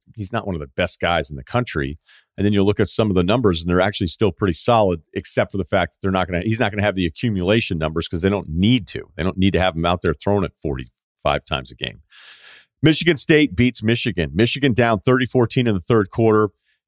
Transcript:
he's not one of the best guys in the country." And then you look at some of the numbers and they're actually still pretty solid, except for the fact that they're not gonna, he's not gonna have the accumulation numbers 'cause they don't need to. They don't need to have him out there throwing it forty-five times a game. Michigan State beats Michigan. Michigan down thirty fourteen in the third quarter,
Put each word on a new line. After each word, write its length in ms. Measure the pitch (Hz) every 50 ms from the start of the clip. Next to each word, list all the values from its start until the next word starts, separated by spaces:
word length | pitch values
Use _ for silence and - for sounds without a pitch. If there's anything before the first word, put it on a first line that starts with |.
| _ _ -
he's 180 | 107 101 92 117
not 140 | 110 92
one 80 | 101 90
of 40 | 78
the 80 | 71
best 320 | 67 - - 90 - - -
guys 300 | 90 85 85 82 73 -
in 80 | 73
the 60 | 67 -
country." 560 | - - 120 123 - - 78 69 67 78 - _ _ - _ _ _ -
And 80 | - 98
then 80 | 104
you 120 | 104 98 98
look 160 | 104 101 -
at 100 | 104 -
some 220 | - - 110 104
of 40 | 90
the 80 | 90 87
numbers 380 | 92 113 131 120 101 87 82
and 80 | 85 87
they're 100 | 87 90
actually 280 | 92 104 101 - 101
still 240 | 82 - - 113 95
pretty 220 | - - 104 95 80
solid, 500 | - - - 120 113 104 92 87 78 _ _ -
except 380 | 98 90 - - 123 104 -
for 80 | - 98
the 60 | 90
fact 280 | - 104 92 87 - _
that 40 | _
they're 100 | - 98
not 160 | 95 92 90
gonna, 140 | 82 90 85
he's 180 | - 110 110 113
not 120 | 120 101
gonna 100 | 104 104
have 140 | 101 104 92
the 100 | 95 90
accumulation 720 | 80 - - - 117 104 92 87 95 110 117 - - 95
numbers 300 | 78 78 78 78 82 -
'cause 140 | - 92 85
they 80 | 87 98
don't 200 | 104 95 - 78
need 380 | 78 85 95 113 127 120 85
to. 200 | - - - - - -
They 80 | - 82
don't 140 | 92 -
need 160 | 92 92 98 80
to 80 | 85
have 140 | 92 92 78
him 100 | 80 82
out 160 | 85 90 -
there 140 | - 87 76
throwing 280 | - - 98 104 101 90
it 100 | 71 - _ -
forty-five 840 | 78 67 65 64 - _ _ _ _ _ _ - 73 71 73 -
times 240 | - 80 67 65 -
a 60 | 62
game. 260 | - 65 60 - - _ _ _ - - - - - - - - - _ _ _ -
Michigan 360 | - 156 156 - 156 170 156
State 380 | - - - 160 151 151 127 -
beats 280 | - 123 127 117 - 107
Michigan. 480 | 110 117 - - 123 82 90 78 69 71
Michigan 400 | 90 117 113 - 139 135 139 107
down 280 | 123 117 117 113 95
thirty 260 | - 131 127 127 127
fourteen 400 | - - 127 117 - - 135 123
in 80 | 117 104
the 40 | 90
third 300 | - - 120 110 98 -
quarter, 400 | - - 113 110 107 107 107 104 _ _ _ _ _ _ _